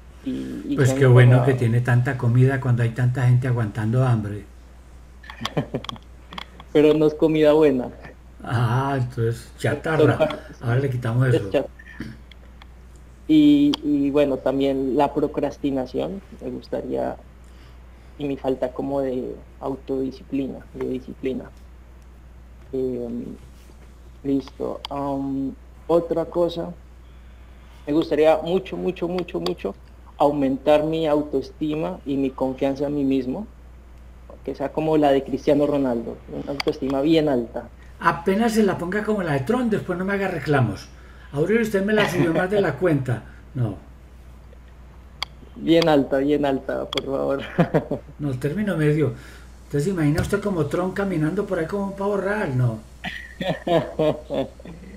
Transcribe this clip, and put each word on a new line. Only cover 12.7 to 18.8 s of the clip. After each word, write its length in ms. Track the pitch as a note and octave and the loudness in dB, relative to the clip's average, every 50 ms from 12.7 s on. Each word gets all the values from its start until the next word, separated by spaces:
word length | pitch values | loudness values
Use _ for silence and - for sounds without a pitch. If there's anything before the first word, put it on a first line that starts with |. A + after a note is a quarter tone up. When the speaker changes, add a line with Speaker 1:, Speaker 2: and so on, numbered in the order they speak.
| - - - - - - - - - - - - | -20 -20 -20 -20 -20 -20 -20 -20 -20 -10 0 4
Speaker 1:
y, 440 | D#3 D#3 D3+ D3 D3 C#3+ C#3+ D3 - - | 6 6 8 8 8 6 6 4 2 0
y 280 | - D3 D3 C#3+ C#3 C#3+ | -2 0 0 0 0 2
bueno, 260 | C3+ D3 C#3+ C#3 C3 | 2 2 2 2 0
también 600 | B2+ - C3 C3+ C3+ C#3 C#3 C3+ C3+ C3+ C3+ A#2+ | -2 -2 -2 0 0 0 0 0 0 -2 0 2
la 180 | D3 C#3+ C#3 - | 2 2 2 0
procrastinación, 1080 | D3+ D3+ C#3+ - D3+ D3 C#3 - - - C#3+ C#3 C3 B2+ B2+ - C3+ C3+ D#3 F#3+ G3+ - - - - | -2 -2 -2 -2 -2 -4 -4 -4 -4 -4 -4 -2 -2 -4 -4 -4 -4 -4 -4 -6 -10 -14 -16 -18 -14
me 80 | - B2+ | -12 -10
gustaría, 680 | B2+ B2+ B2 - - B2 B2+ B2+ C3+ C3 B2+ B2+ A#2+ - - - - - - - - - - - - - - - - - - - - - | -10 -10 -10 -8 -8 -8 -6 -6 -4 -4 -4 -4 -6 -10 -14 -20 -20 -20 -20 -20 -20 -20 -20 -20 -20 -20 -20 -20 -20 -20 -20 -20 -14 -8
y 80 | C#3+ | -6
mi 100 | C#3+ C#3 | -6 -6
falta 360 | B2+ - C3+ C3 C3 C3+ B2+ | -4 -2 -4 -2 -2 -4 -6
como 280 | - - | -4 -6